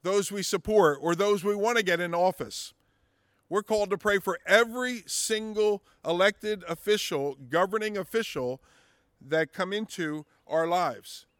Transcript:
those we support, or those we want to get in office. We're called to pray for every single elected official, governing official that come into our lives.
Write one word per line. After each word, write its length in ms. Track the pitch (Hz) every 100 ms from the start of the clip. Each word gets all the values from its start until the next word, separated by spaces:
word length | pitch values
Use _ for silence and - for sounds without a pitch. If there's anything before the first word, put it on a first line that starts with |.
those 280 | 160 202 196
we 120 | 202
support, 560 | 180 196 - 214 165 143
or 140 | 156
those 300 | 170 202 208
we 100 | 190
want 220 | 208 214 233
to 60 |
get 180 | 185 170
in 140 | 175
office. 580 | 170 185 180 113 - - _ _ _ _ _ _ _ _
We're 140 | 190
called 280 | 208 214 202
to 80 | 190
pray 200 | 208 202
for 200 | 190 170 -
every 580 | 202 233 240 247 240 -
single 760 | - - 220 220 214 214 208 _ _
elected 600 | 156 175 196 208 214 214 175
official, 680 | 165 - 208 - 156 143
governing 640 | 135 131 160 190 214 214 208
official 640 | 170 226 - 147 127 131 _ _ _ _ _ _
that 320 | 135 156 156
come 220 | - 185
into 500 | 208 220 - 160 151 147 _ -
our 200 | 156 165
lives. 600 | 180 165 113 - - _